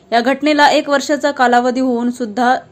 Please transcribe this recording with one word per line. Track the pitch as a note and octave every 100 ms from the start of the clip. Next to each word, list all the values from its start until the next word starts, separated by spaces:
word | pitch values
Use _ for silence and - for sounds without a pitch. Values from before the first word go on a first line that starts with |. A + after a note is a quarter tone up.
| _
या | A3+
घटनेला | A#3+ C4+ D4 D4 D4
एक | C#4+ C#4+
वर्षाचा | C#4 C#4 D4 D4
कालावधी | C#4 B3 B3 B3 B3
होऊन | C4 A#3 A#3+
सुद्धा | B3 A#3 G3+ B3 B3+ -